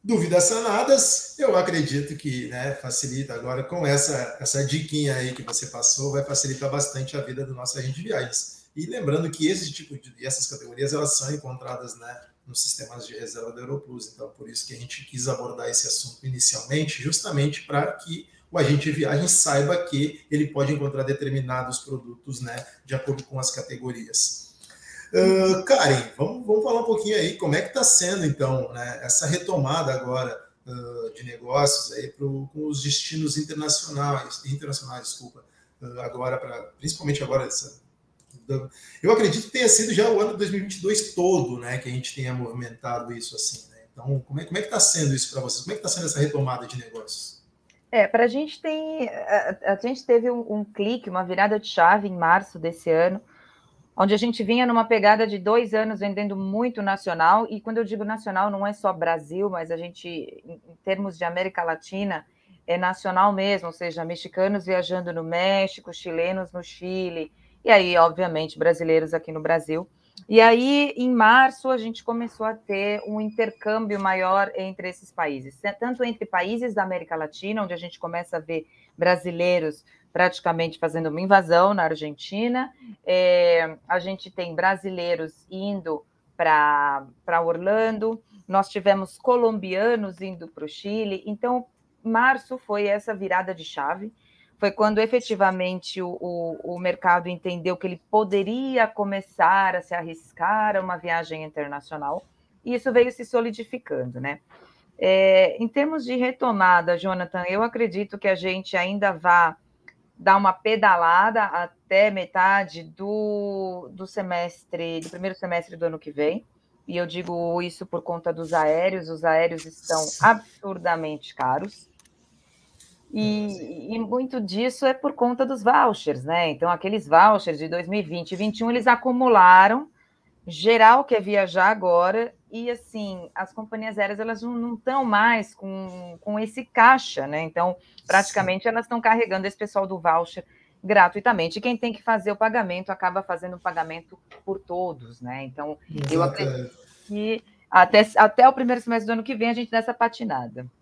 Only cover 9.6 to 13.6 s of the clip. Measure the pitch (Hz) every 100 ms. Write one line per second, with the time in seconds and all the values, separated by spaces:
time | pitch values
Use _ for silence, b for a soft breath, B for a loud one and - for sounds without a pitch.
9.6 | 139 - 151 135 - _ 131 - - 143
10.6 | 120 120 139 151 143 - 131 147 135 131
11.6 | 127 123 123 117 117 123 - _ - 120
12.6 | - - 117 123 117 110 117 117 113 117